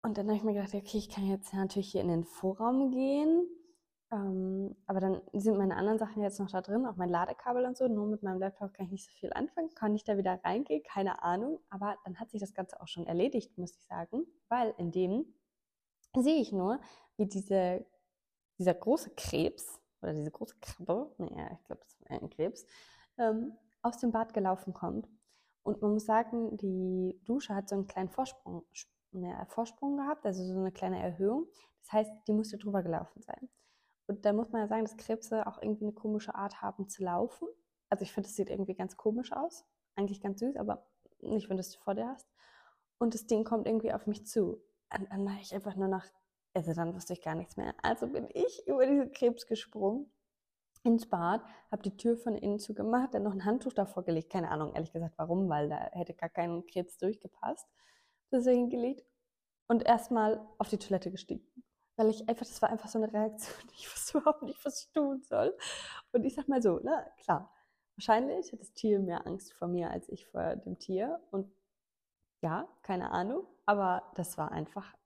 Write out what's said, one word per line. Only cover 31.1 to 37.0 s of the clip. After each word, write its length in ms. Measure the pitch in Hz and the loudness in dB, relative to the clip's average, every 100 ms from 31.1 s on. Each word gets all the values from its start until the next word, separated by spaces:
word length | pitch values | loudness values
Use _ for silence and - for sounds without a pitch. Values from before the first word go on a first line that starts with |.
| 175 196 262 339 - - _ | 2 2 2 -2 -10 -20 _
Das 100 | - | 0
heißt, 180 | 214 214 214 - | 0 0 -4 0
die 60 | |
musste 240 | 214 214 214 | 2 2 -6
drüber 260 | 208 196 | -2 0
gelaufen 380 | 175 165 175 - | 0 -2 -4 -14
sein. 280 | - - 262 _ _ _ _ _ - | -14 -12 -14 _ _ _ _ _ -8
Und 180 | 202 208 | 0 2
da 80 | |
muss 160 | 208 226 | 2 0
man 100 | 226 | -2
ja 60 | 208 | 0
sagen, 160 | 220 | 0
dass 140 | 220 - | -2 -6
Krebse 480 | - 220 - 220 208 | -6 -6 -2 -2 -2
auch 160 | - | -4
irgendwie 240 | 214 214 208 | -4 -2 -4
eine 80 | |
komische 420 | 208 220 214 214 190 | -4 -4 -2 -4 -6
Art 260 | 202 - | -6 -4
haben 280 | 202 196 196 | -8 -6 -8
zu 140 | - | -4